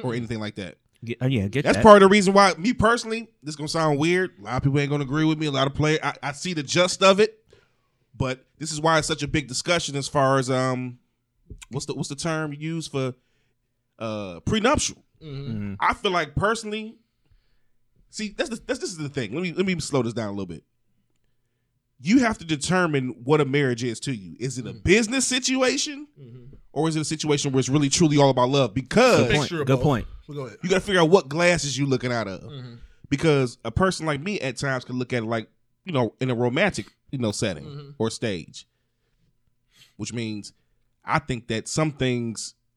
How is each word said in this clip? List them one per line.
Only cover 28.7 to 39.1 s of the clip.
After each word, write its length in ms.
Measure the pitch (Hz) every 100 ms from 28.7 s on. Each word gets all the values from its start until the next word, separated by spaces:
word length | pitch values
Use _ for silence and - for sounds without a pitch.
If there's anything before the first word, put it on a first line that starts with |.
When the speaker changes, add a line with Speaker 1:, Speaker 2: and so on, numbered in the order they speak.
Speaker 1:
Because 460 | 127 - 208 247 165
Speaker 3:
Good 60 | 127
point. 120 | 147
Speaker 2:
Mixture 220 | 143 165
of 60 | 135
Speaker 3:
Good 80 | 135
Speaker 2:
both. 60 |
Speaker 3:
point. 240 | 156 113 - - -
Speaker 2:
Well, 100 | 143
go 80 | 123
ahead. 100 | 104
Speaker 1:
you 80 | 180
gotta 120 | 185
figure 180 | 208 185
out 80 | 160
what 200 | 190 131
glasses 480 | 156 175 170 143 127
you 80 |
looking 260 | 139 127 123
out 160 | 117 101
of. 140 | 92
Speaker 2:
Mm-hmm. 320 | - 135 123 117 - _ -
Speaker 1:
Because 480 | 139 160 139 127 -
a 80 | -
person 340 | - 190 -
like 140 | 160 143
me 180 | 190 202
at 160 | 131 113
times 260 | 139 127
can 160 | - 127
look 140 | 123
at 100 | 123
it 40 | 110
like, 200 | 113 101 _ _ _
you 80 | 190
know, 200 | 143 113 -
in 100 | 131
a 60 |
romantic, 520 | 117 120 143 196 - - _ _
you 80 | 139
know, 120 | 110
setting 320 | - 107 73
Speaker 2:
Mm-hmm. 260 | 69 - - -
Speaker 1:
or 140 | 110
stage. 560 | - 113 90 - - - _ _ _ _